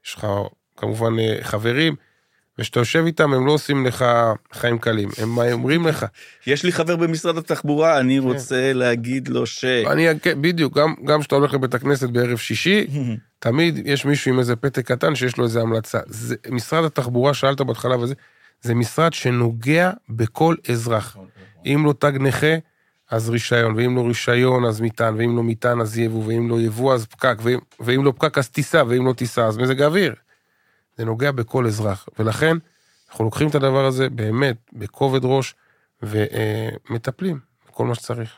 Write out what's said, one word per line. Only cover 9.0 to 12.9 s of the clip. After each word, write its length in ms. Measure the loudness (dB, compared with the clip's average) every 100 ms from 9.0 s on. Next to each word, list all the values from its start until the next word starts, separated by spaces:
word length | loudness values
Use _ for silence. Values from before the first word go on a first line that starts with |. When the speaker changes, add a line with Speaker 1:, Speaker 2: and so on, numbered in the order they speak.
| -2 -6 -2
Speaker 2:
לו 180 | -2 -2
ש- 200 | -4 -2
Speaker 1:
אני, 420 | 0 2 4 2 2
כן, 200 | 0 0
בדיוק, 360 | 0 0 0 2
גם, 160 | 0 0 0
גם 140 | 0
כשאתה 160 | 2 2
הולך 180 | 2
לבית 200 | 0 0
הכנסת 360 | -2 0 0 0
בערב 280 | 0 0 -2
שישי, 500 | -4 -2 2 2 0